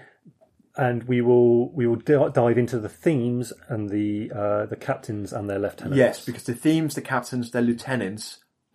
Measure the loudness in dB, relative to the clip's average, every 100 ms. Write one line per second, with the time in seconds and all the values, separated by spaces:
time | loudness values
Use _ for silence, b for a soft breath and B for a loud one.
0 | b b b _ _ _ _ -2 0 0
1 | 0 2 6 6 6 4 2 0 0 0
2 | 2 4 4 4 4 4 0 -2 -6 -2
3 | 0 2 0 -2 -6 -12 -8 -6 -4 -2
4 | -2 -4 -6 -4 -2 -2 -2 -8 -6 -6
5 | -6 -8 -8 -8 -4 -4 -4 -6 -2 4
6 | 4 2 -12 -10 -8 -2 2 2 0 -6
7 | -4 -6 -4 -6 -4 0 0 0 -2 -4
8 | -4 -8 -14 -18 _ _ _